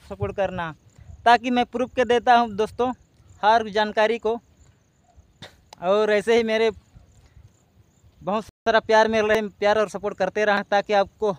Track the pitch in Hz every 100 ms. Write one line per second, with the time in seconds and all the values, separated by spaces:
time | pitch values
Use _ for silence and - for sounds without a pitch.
0 | - 190 196 202 190 180 165 151 _ -
1 | - - 226 240 240 247 240 240 247 -
2 | 233 240 220 240 233 196 214 - 254 240
3 | _ _ _ - 202 226 220 202 214 208
4 | 214 233 214 226 - _ _ _ _ _
5 | _ - _ _ - _ _ - 175 208
6 | 214 208 208 233 220 220 226 - - -
7 | _ _ _ - - _ _ _ _ _
8 | _ - 156 214 - - - 226 - 220
9 | 220 220 214 214 208 - 202 214 202 196
10 | 202 190 185 208 214 202 202 202 202 202
11 | 190 - 214